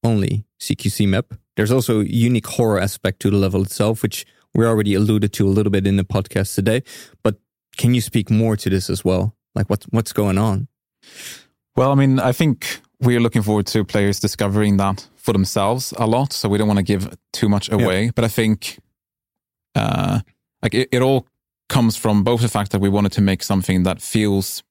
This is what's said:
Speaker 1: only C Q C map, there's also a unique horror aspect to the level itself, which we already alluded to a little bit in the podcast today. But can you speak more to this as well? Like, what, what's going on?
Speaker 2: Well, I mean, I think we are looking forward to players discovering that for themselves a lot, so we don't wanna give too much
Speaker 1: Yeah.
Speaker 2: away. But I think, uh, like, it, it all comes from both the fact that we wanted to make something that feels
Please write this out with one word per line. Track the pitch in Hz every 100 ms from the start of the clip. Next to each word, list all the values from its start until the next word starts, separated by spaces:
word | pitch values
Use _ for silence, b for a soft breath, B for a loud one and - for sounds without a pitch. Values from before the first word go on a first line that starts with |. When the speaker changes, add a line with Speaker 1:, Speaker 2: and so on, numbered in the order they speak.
Speaker 1:
only | 120 110 98 107 - _
C | -
Q | - -
C | - 101
map, | 98 - - _ -
there's | 107
also | 127 120 110
a |
unique | 101 117 117 123 -
horror | - 117 98
aspect | 98 - 95 92
to | 101
the | 101
level | 98 92
itself, | 98 - 104 113
which | 104 - - b b
we | -
already | 117 110 104
alluded | 98 107 107 101
to | - 98
a |
little | 98 104
bit | 98 98
in | 98
the |
podcast | 92 98 98 101 98
today. | - 98 117 - B B B
But | 110 101 _ _ _ -
can | 120
you | 123
speak | 107 117 98
more | 110 113 107
to | -
this | 95 -
as | 92
well? | 92 92 104 - _
Like, | - 98
what, | 104 -
what's | 117 110
going | - 104 95
on? | 110 101 120 _ _ _ B B B B B _ _ -
Speaker 2:
Well, | 127
I |
mean, | 139 139 131
I | 127
think | 123 160 123 - - _ _
we | 123 120
are |
looking | 117 123
forward | 104 107 98
to | 113
players | 98 107 101 98
discovering | 101 - 101 101 104 98
that | 98 98 - _
for | -
themselves | 101 95 - 98 123 - -
a | 110
lot, | 117 139
so | - 107
we | 101
don't | 107
wanna | 101
give | 90 101 92 - _
too | - 110
much | 101 -
Speaker 1:
Yeah. | 107
Speaker 2:
away. | - 92 113
But | 117
I | 113
think, | 113 110 104 - - _ _ _ _ _ _ _ _ _
uh, | - - - 92 101 - _ _ _
like, | 113
it, | 104 131
it | 127
all | 131 135 - _ _ _ _
comes | 139 117 -
from | 113 104
both | 98 117
the | 120
fact | 107 101
that | 101
we | 98
wanted | 101 101
to | -
make | 101 95
something | - 98 92 92
that | 92 92
feels | - 113 107 98 92 - _